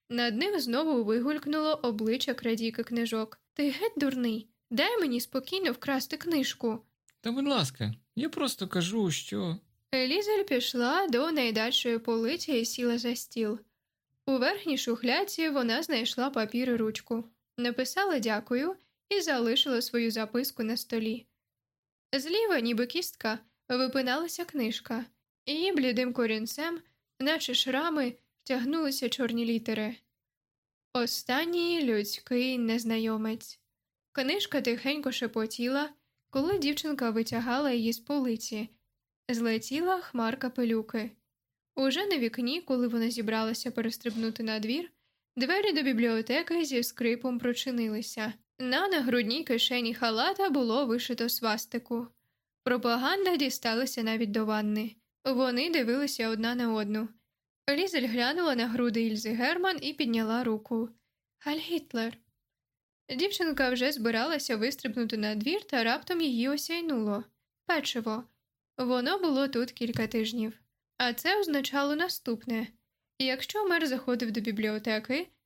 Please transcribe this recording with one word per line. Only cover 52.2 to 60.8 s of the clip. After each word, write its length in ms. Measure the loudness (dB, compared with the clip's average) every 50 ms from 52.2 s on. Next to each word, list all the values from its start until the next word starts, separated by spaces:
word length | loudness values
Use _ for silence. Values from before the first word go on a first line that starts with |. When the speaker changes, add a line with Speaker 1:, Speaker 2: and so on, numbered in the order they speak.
| _ _ _ _ _ _ _ _
Speaker 1:
Пропаганда 720 | -2 0 0 2 2 2 2 2 2 2 2 2 2 2 2
дісталася 680 | 2 2 0 0 -2 -2 0 0 0 0 -2 -2 -2
навіть 280 | -2 0 0 0 0 0
до 140 | 0 0 0
ванни. 520 | 0 0 0 0 0 0 -2 -2 -4 -8 -14 _ _ _ _ -2
Вони 460 | 0 2 2 2 2 2 2 2 2
дивилися 580 | 2 2 2 2 2 2 0 0 0 -2 -2 -2
одна 260 | 0 0 0 0 0
на 180 | 0 0 0
одну. 360 | 0 0 0 0 -2 -2 -2 -4 -8 _ _ _ _ _ _ _ _ _ _ 0
Лізель 380 | 0 2 0 0 0 0 0 0
глянула 460 | 0 2 2 2 2 2 2 2 2
на 120 | 2 0
груди 360 | 0 0 0 0 2 2 2
Ільзи 280 | 0 0 0 -2 -2 -4
Герман 480 | -2 0 0 0 2 2 2 0 0 -2
і 100 | -4 -4
підняла 520 | -4 -2 0 0 2 2 0 0 0 0 0
руку. 440 | 0 -2 -2 -2 -4 -4 -2